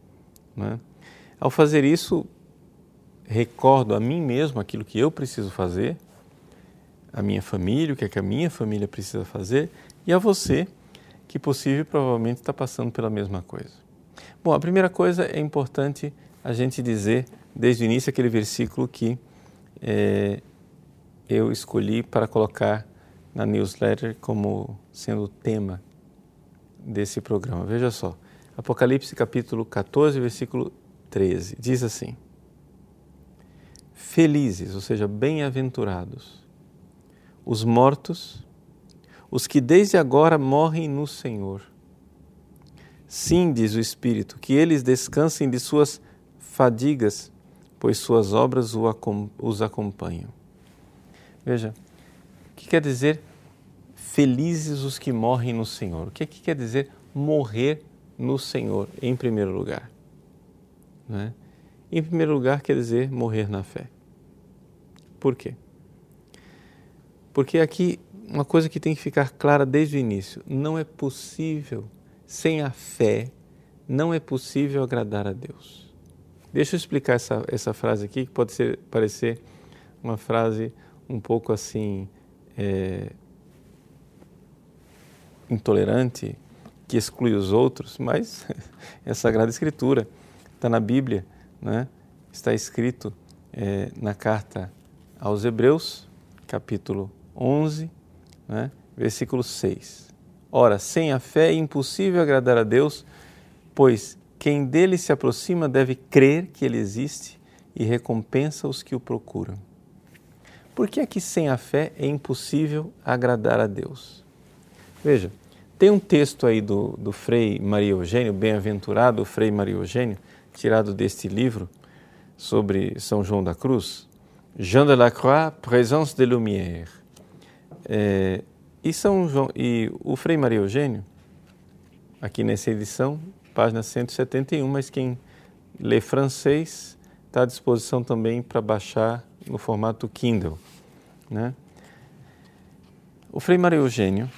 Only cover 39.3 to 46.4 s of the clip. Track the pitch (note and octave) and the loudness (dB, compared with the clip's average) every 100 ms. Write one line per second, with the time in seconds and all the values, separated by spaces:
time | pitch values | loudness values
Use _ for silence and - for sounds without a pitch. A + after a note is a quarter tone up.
39.3 | A2+ - D3 B2 E3+ G3+ F#3 C#3+ C3 D#3+ | -6 0 0 6 6 6 4 4 6 6
40.3 | D#3+ C3+ C#3+ D#3+ D#3+ D#3+ C#3 D3 - C3 | 6 4 2 2 0 -4 -4 -6 -8 -10
41.3 | G#2+ G2 G2 - _ _ - - - - | -8 -8 -10 -14 _ _ -20 -20 -20 -20
42.3 | - - - - - - - - - - | -20 -20 -20 -20 -20 -20 -20 -16 -8 2
43.3 | E3 F3+ B2 A2 A2 A2+ - B2+ A2 G2+ | 4 4 2 0 0 -4 -4 -2 -2 -4
44.3 | - - C3+ E3+ D#3 B2 B2+ - C3 D#3 | -8 2 4 6 4 2 0 0 0 0
45.3 | - C#3+ B2 - D3+ D3 - - - _ | 2 -2 -2 0 2 2 0 -18 -20 _
46.3 | - | -20